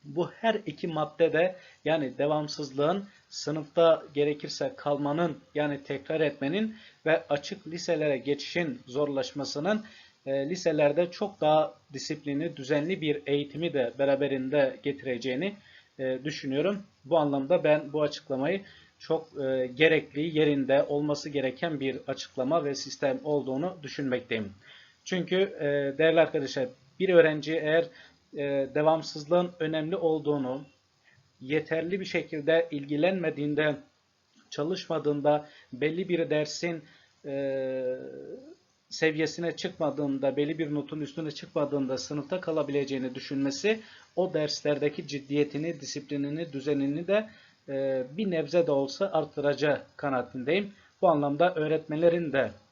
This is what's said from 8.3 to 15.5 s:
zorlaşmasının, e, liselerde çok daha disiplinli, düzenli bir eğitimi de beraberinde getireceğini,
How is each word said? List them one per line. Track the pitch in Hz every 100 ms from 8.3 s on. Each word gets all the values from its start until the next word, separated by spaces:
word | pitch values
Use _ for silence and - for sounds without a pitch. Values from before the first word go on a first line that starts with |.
| 143 - 170 165 123 -
zorlaşmasının, | 123 147 135 127 147 135 147 160 214 - - - _ -
e, | 135 139
liselerde | 175 170 151 147 147 175
çok | - 202 -
daha | 156 156 151 - _
disiplinli, | 135 - 151 143 143 165 151
düzenli | 131 151 156 185
bir | 151 143 -
eğitimi | 143 143 151 165
de | 143 120 120
beraberinde | 139 135 139 135 131 147 135 131
getireceğini, | 143 139 131 123 131 127 190